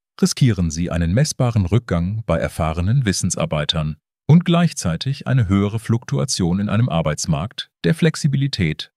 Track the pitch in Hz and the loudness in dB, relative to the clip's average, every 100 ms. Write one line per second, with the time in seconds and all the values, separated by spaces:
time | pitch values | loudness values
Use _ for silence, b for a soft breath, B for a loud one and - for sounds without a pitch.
0 | _ - 185 - 127 101 82 80 87 85 | _ -2 -2 2 2 2 0 -2 -2 0
1 | 85 107 151 - 123 110 95 107 - 85 | 0 2 0 0 0 0 2 0 0 -2
2 | 90 110 - 82 - - 80 80 90 139 | -2 -4 -2 -2 -2 -2 -2 -2 0 0
3 | 110 90 92 - 80 76 76 82 76 78 | 0 0 -2 -2 -4 -2 -2 -2 -4 -6
4 | _ _ - 170 175 170 170 - 87 82 | _ _ 4 4 4 2 2 0 -4 -4
5 | 131 143 127 131 95 98 101 110 - 117 | -4 -6 0 0 2 2 2 -2 0 -2
6 | - 135 - - 85 95 101 104 120 85 | 0 -4 -2 0 0 0 0 0 0 0
7 | 78 76 - 76 87 - - _ 165 165 | 0 -2 -2 -2 -4 -10 -16 _ -2 2
8 | 160 - 151 135 139 - 80 76 - | 0 0 0 0 0 0 -2 -2 -10